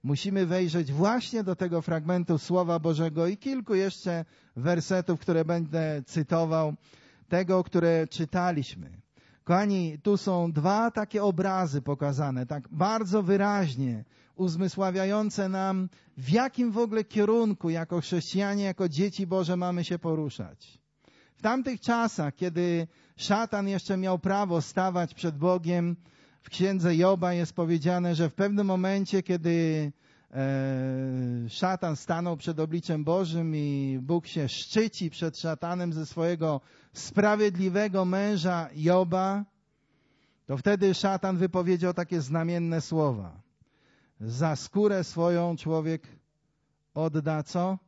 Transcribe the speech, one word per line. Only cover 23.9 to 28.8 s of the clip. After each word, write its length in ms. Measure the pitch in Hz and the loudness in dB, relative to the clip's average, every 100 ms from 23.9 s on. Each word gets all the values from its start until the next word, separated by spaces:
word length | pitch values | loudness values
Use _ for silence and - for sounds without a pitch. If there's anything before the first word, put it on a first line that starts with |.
| 190 | -2
miał 220 | 185 180 | 0 0
prawo 420 | 185 196 202 170 | 0 0 2 0
stawać 540 | 135 - 185 180 170 | 0 0 0 0 -4
przed 240 | - 170 147 | -4 -4 0
Bogiem, 580 | 175 180 165 175 170 170 - _ _ _ | 2 2 2 0 0 -4 -10 _ _ _
w 80 | - | -16
księdze 460 | - 190 190 170 165 | -2 0 2 2 4
Joba 360 | 185 190 180 | 4 4 0
jest 200 | 175 160 | 0 -2
powiedziane, 640 | - 165 170 151 180 175 | -2 0 2 2 0 0
że 160 | 160 165 | 2 0
w 40 | |
pewnym 320 | - 196 202 196 | 0 0 2 2
momencie, 560 | 185 | 0